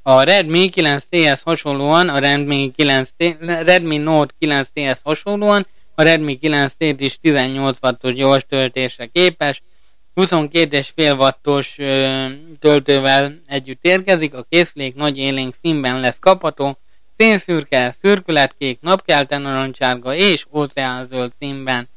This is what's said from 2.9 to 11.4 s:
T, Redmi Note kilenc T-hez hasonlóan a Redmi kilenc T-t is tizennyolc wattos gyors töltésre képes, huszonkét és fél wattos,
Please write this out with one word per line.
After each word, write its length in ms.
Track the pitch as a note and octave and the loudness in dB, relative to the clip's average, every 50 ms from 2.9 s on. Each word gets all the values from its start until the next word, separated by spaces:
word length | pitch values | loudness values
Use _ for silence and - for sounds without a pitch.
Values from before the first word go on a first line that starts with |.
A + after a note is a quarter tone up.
| C3+ C3 C3 - - | 2 0 -2 -4 -4
T, 200 | - E3+ E3+ E3 D#3 | -2 -2 -2 -2 -6
Redmi 580 | E3 E3+ F3 E3 E3 E3+ F3+ F#3 E3+ D#3+ D3+ | -6 -6 -4 -2 2 2 2 2 2 -2 -4
Note 360 | D3 D3+ D#3+ D#3+ D3+ D3 C3+ - - | -2 0 2 2 2 2 0 -2 -4
kilenc 280 | D#3+ D3+ D3 C#3 C3 - - | -2 0 0 -2 -2 -4 -8
T-hez 260 | D3+ D3 C3+ B2+ - - | -6 -4 -4 -4 -4 -4
hasonlóan 640 | D3 D#3 - - G3+ G#3 G#3 G#3 G#3 G#3 G3+ F#3+ - - - - - - | -6 -6 -4 -4 -6 -4 -2 2 2 2 2 0 -4 -12 -20 -20 -12 -2
a 80 | - D#3 | 2 4
Redmi 340 | D#3+ E3 D#3+ D#3 D3 C3+ | 4 4 2 0 -4 -6
kilenc 340 | B2+ - D#3 D3+ C#3+ C#3 - | -4 -2 0 0 2 0 -2
T-t 280 | - - D#3+ D#3 C#3+ C3 | -2 -4 -2 -2 -2 -2
is 180 | C#3 C3 - - | -4 -6 -6 -2
tizennyolc 580 | - E3 D3 C#3 B2+ C3 C3+ C#3 C#3 C3+ C3 - | 0 0 2 2 0 -2 -4 -2 -4 -4 -4 -2
wattos 320 | - B2+ B2+ - - B2+ B2 | -2 -2 -2 -2 -4 -6 -2
gyors 320 | B2+ C3+ C3+ C#3 C3+ - - | 0 2 2 2 2 0 -2
töltésre 560 | C#3+ C3+ C3 B2+ - C3 B2+ B2 - - A#2+ | -4 -2 -2 -2 -4 -6 -6 -6 -8 -12 -16
képes, 580 | A2+ - F3 F3+ F3+ E3+ - D3+ C#3+ C3+ - - - - - - - - - - - - | -4 0 2 2 2 2 0 -4 -4 -4 -6 -12 -20 -20 -20 -20 -20 -20 -20 -20 -10 -2
huszonkét 600 | F3 F#3+ F3+ F3+ D#3+ D3+ C#3+ - E3+ E3 D3 D3 | -2 0 2 2 0 -2 0 0 0 0 2 0
és 180 | C#3 C3 - - | -4 -4 -4 -2
fél 180 | - D#3+ D3 C#3+ | 0 2 2 2
wattos, 640 | C3 C3+ C3+ C3 - | 4 2 2 2 -2